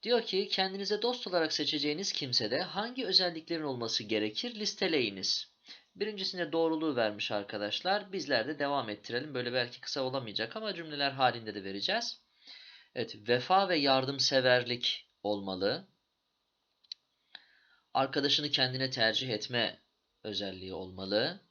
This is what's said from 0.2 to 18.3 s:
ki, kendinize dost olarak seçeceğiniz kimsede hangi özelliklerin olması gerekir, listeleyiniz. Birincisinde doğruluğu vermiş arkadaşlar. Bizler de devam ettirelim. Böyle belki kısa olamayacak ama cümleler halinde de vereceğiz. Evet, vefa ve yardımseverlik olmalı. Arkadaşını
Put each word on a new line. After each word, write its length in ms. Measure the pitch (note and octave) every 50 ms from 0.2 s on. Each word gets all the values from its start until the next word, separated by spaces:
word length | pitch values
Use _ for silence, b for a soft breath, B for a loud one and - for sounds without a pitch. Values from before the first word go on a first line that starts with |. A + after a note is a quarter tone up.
ki, 260 | A3+ - - F#3+ G#3 G3
kendinize 540 | - - F#3+ F#3+ F#3+ G3 G3 F#3 G#3 G#3
dost 260 | G#3+ A#3+ B3 B3 - G#3
olarak 260 | F3+ F3 E3 D#3 -
seçeceğiniz 580 | - D3+ C#3 D#3 D3+ C#3+ D3 D3 D#3+ G3+ G3
kimsede 500 | - - D#3 C3 B2 - A#2+ G#2+ A#2 D3
hangi 440 | F3+ F3 - F#3 G#3+ A#3 B3+ B3+ B3+
özelliklerin 580 | F#3+ F#3+ - F#3 F3+ E3+ E3 D#3+ - E3+ E3 D#3
olması 400 | D3 C3 A#2+ A#2 A2+ - - A#2
gerekir, 520 | G#2 G#2+ G#2+ G#2+ G#2+ G#2 - - B3 A#3
listeleyiniz. 920 | G#3+ G#3 G3 - - G3+ F#3 D#3+ D3 B2 G#2 G2 G2 G2 - - - - - _ _ B B B B B B _
Birincisinde 560 | - G3+ G#3+ G#3+ G3+ F#3+ F3+ - F#3 F3 D#3
doğruluğu 440 | D3 E3 E3 E3 D#3+ D#3 D#3 D#3+ C#3
vermiş 360 | A#2+ A2+ G#2+ G#2 G2+ G#2 -
arkadaşlar. 800 | A#2 G#2 G2+ - - G#2+ G2+ G#2 G#2+ - - F3 G3 G#3 G3+ G3 F#3
Bizler 340 | F#3+ D3+ C3+ C#3 A#2 A2 C3
de 120 | D#3 C#3
devam 300 | D3 C#3 C#3+ C#3 B2+ A2
ettirelim. 440 | G#2 - - - A#2 A#2+ C#3+ D#3 C#3+
Böyle 200 | B2+ A#2+ A#2+ A#2+
belki 280 | B2+ A#2+ B2 - -
kısa 200 | - - - C#3
olamayacak 540 | C3+ C3 C3 C3+ B2 A2 G2 F#2+ A2 - -
ama 180 | A3 G#3+ G#3+ F#3+
cümleler 380 | E3+ E3+ D#3 D3+ C#3+ C#3+ C#3
halinde 440 | C3 C3 C3 B2 A#2 A#2+ A2+ G#2+ G2+
de 80 | G#2 F#2
vereceğiz. 580 | G2 G2 G2+ G2+ - F#3+ A3+ A#3+ - - - _ _ B B B B B B B B B B B B B
Evet, 200 | - A#2 - - A2 G#2 G#2+
vefa 420 | A#2+ B2 B2+ - F#3 F#3+ G3 F#3
ve 80 | F3+ D#3
yardımseverlik 1300 | C#3+ C#3 C3+ C3 C3 B2+ C#3 C3+ - - C#3+ C3+ B2+ B2+ B2 B2 B2 B2 B2 A#2+ - - - - - _ _ _ _
olmalı. 640 | G2+ G#2 G2+ G2 G2 F#2+ F#2 F#2 G2+ B2 E3+ F#3+ _ _ _ _ _ _ _ _ _ _ _ _ _ _ _ _ _ _ _ _ _ - _ _ _ _ _ B B B B B B B B B B B B B B _
Arkadaşını 560 | - C3+ C3+ - D3+ C#3 C#3+